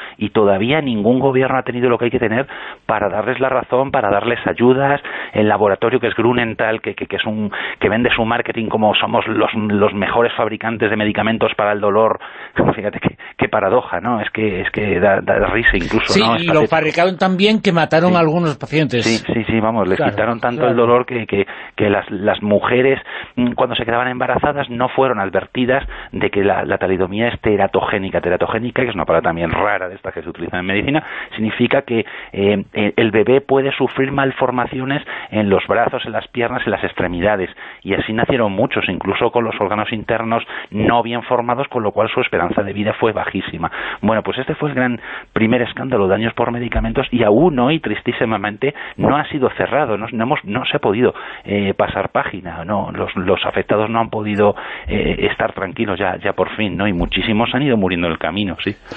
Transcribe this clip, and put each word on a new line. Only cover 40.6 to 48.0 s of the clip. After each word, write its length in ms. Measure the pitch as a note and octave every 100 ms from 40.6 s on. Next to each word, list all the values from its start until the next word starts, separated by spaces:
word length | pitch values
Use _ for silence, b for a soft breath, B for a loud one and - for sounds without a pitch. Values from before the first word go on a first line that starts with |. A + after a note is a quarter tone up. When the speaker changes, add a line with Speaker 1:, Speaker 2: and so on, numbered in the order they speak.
| B
Speaker 1:
no 320 | G2+ A2 A#2+
bien 180 | A2+ A#2+
formados, 440 | - B2 A#2+ A#2+ C#3
con 160 | B2
lo 80 | G#2
cual 180 | G#2 A2
su 120 | -
esperanza 420 | - G2 F2+ G#2+
de 100 | G2+
vida 200 | G2+ G#2 -
fue 120 | A#2
bajísima. 600 | G2+ - F#2+ - E2 D#2+ B B B
Bueno, 220 | G2+ A2
pues 160 | F#2+ -
este 160 | C3 D#3
fue 140 | D3
el 60 | C3
gran 240 | B2+ A#2 B B B
primer 280 | G#2+ A2 B2
escándalo 440 | A#2 - C3 A#2 F#2+
de 40 |
daños 220 | G#2 A2+
por 160 | - A#2+
medicamentos 560 | A#2+ A#2+ A2+ A2+ A#2 C3
y 120 | B2
aún 360 | G#2+ A2 F3 C3
hoy, 220 | B2 D#3+
tristísimamente, 920 | G#2+ G#2